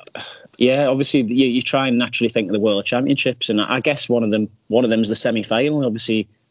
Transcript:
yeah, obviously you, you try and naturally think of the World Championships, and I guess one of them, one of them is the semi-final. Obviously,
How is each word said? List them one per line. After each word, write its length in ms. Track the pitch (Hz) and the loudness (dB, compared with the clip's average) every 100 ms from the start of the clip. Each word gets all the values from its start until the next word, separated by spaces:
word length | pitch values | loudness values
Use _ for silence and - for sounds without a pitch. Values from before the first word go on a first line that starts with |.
| - - - - - - | -18 -18 -18 -20 -12 0
yeah, 300 | 123 135 139 | 2 2 0
obviously 340 | 135 139 143 | 0 0 0
you, 240 | 110 123 131 | 0 2 2
you 160 | 123 | 0
try 260 | - 135 135 | -2 0 0
and 80 | 120 | 0
naturally 300 | 120 - 117 | 0 -2 0
think 200 | 113 95 | 0 -2
of 40 | |
the 80 | 104 | 0
World 240 | 107 101 | 0 0
Championships, 640 | - 123 135 139 131 - - | -2 -2 0 0 0 -2 -2
and 120 | 107 | 0
I 200 | - 127 | 0 -2
guess 280 | 139 143 - | -2 -2 0
one 140 | 120 | 0
of 60 | 113 | 2
them, 200 | 107 107 _ - | 0 -2 _ -2
one 160 | 113 | 2
of 60 | 123 | 2
them 100 | 113 | 2
is 80 | 107 | 2
the 60 | |
semi-final. 720 | 110 123 113 104 113 143 151 127 | 0 0 -2 -2 0 0 0 -2
Obviously, 420 | 110 - 110 104 _ _ | -2 -2 -2 -4 _ _